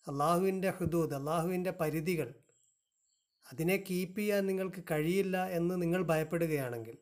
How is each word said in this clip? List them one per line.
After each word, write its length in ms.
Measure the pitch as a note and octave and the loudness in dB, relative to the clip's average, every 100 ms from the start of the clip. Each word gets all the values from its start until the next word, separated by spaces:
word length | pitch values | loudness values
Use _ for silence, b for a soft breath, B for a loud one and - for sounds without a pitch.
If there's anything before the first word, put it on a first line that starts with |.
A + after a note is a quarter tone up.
| - | -6
അള്ളാഹുവിൻ്റെ 600 | C#3+ D3 F3 F#3+ F#3+ F#3 | 0 2 4 2 2 -2
ഹുദൂദ്, 420 | F#3 E3+ E3+ D#3 | 0 0 0 0
അള്ളാഹുവിൻ്റെ 580 | C#3 C#3 E3+ E3 F3+ F3+ | -2 -2 0 0 0 -2
പരിധികൾ, 580 | F#3 D#3 D3+ D#3+ F3 B2 - _ _ _ _ _ _ _ _ _ _ - | -2 -2 0 0 -2 -2 -8 _ _ _ _ _ _ _ _ _ _ -20
അതിനെ 280 | B2 D#3+ F#3+ | -2 0 0
കീപ്പ് 420 | F#3+ F3+ F3+ F#3 | 0 -2 -2 -2
ചെയ്യാൻ 240 | G#3 G3+ F#3+ | 2 2 2
നിങ്ങൾക്ക് 360 | F#3+ F#3+ F#3 | 0 -2 -6
കഴിയില്ല 540 | E3 D3+ D#3 F#3 F#3+ F#3 F#3 | -2 0 2 2 2 0 0
എന്ന് 260 | F3 E3+ F3+ | 0 0 0
നിങ്ങൾ 240 | E3+ F3+ | 2 2
ഭയപ്പെടുകയാണെങ്കിൽ 920 | E3+ D#3 D#3 E3+ E3 D3+ B2+ A#2+ A2+ - | 2 2 2 0 0 0 -2 -4 -8 -14